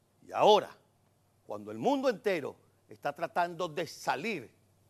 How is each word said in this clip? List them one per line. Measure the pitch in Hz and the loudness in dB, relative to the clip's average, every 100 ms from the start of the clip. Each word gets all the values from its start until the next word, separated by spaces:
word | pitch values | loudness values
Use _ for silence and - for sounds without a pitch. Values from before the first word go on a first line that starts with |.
| _ _ | _ _
Y | - | -6
ahora, | 98 160 208 - - _ _ _ _ _ _ | 4 6 6 4 -12 _ _ _ _ _ _
cuando | - 107 104 | -12 -12 -10
el | 110 | -2
mundo | 190 277 269 | 0 2 0
entero | 185 208 180 123 - _ _ - | 0 -2 -2 -4 -10 _ _ -20
está | 113 143 | -8 -8
tratando | 143 165 180 175 165 180 | -4 -4 -2 -2 -2 -6
de | 151 160 | -4 -8
salir | - - 131 208 180 107 _ _ _ | -6 -4 -4 -4 -6 -10 _ _ _